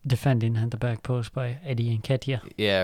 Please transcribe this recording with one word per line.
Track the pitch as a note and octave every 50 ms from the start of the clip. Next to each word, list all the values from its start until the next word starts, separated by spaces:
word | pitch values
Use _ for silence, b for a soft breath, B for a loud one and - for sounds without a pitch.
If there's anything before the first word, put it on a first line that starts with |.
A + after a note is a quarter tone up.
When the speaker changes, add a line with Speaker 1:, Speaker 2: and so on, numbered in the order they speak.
| -
Speaker 1:
defending | D3 C3 A#2 - C#3+ C3 A#2 A2 A2+ A#2
at | A2 A2+ A#2
the | A#2+ A2
back | B2 B2 A#2 G#2 -
post | - B2+ B2 A#2 A2 -
by | C3 C3 B2 B2 C#3 F3+
Eddie | D#3 C3 A#2 A#2 A#2 A#2 A2
Nketiah. | G#2+ - C3+ B2+ - - C3+ A#2 - - -
Speaker 2:
Yeah, | - G#2+ G#2 G2 F#2+